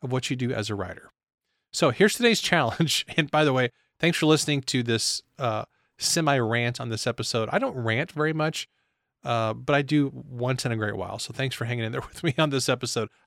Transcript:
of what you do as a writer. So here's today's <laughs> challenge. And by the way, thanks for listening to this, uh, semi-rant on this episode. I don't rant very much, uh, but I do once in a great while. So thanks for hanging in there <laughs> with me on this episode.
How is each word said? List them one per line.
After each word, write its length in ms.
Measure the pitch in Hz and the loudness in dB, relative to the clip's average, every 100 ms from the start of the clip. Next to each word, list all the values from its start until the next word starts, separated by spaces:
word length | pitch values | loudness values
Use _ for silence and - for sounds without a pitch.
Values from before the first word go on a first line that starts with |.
of 100 | 131 | -4
what 200 | 127 - | -2 -2
you 40 | |
do 160 | 127 120 | -2 -2
as 200 | 117 104 | -2 -4
a 40 | |
writer. 360 | 101 90 92 - _ _ _ _ _ _ | -4 -6 -10 -18 _ _ _ _ _ _
So 180 | - 156 | 0 2
here's 260 | - 208 - | 4 4 4
today's 240 | 240 220 | 2 2
<laughs> 100 | - | 2
challenge. 540 | 175 120 - 165 - - - | 2 2 2 0 0 0 -2
And 140 | 151 | 2
by 140 | 151 | 4
the 80 | 151 | 4
way, 180 | 131 123 - _ _ | 4 0 -2 _ _
thanks 160 | 165 165 | 0 4
for 80 | |
listening 380 | 156 156 - 143 | 4 4 4 -2
to 200 | - 127 | 0 -2
this, 400 | 117 113 - - - - | 0 0 0 -4 -8 -6
uh, 280 | 127 107 113 _ _ _ | -2 -2 -6 _ _ _
semi-rant 840 | - 170 160 139 113 117 120 120 | -2 2 2 2 2 2 0 -2
on 80 | 120 | -6
this 180 | 110 - | -4 -2
episode. 440 | 117 117 120 110 | -2 -2 -2 0
I 60 | 185 | -2
don't 180 | 262 143 | -2 -2
rant 360 | 113 113 175 | -2 -2 -2
very 200 | 151 156 | -2 -2
much, 340 | 160 156 156 - _ _ _ _ _ | 0 -2 -4 -10 _ _ _ _ _
uh, 280 | 131 117 110 | -2 0 0
but 240 | 113 127 143 | -2 0 2
I 60 | |
do 280 | 139 147 139 | 4 2 2
once 500 | 127 - 123 123 131 | -4 -12 -6 -2 -2
in 80 | 127 | -2
a 40 | 113 | -2
great 200 | 104 101 | -2 -4
while. 220 | 92 98 | -6 -8
So 160 | - | -10
thanks 200 | 120 135 | -6 -4
for 120 | - 117 | -4 -4
hanging 180 | 120 | -4
in 80 | 113 | -4
there 80 | 131 | -6
<laughs> 80 | - | -8
with 160 | - | -4
me 100 | 165 139 | -2 2
on 100 | 156 | 2
this 220 | 135 - | 2 0
episode. 400 | 127 120 - 107 - | 0 -2 -4 -4 -8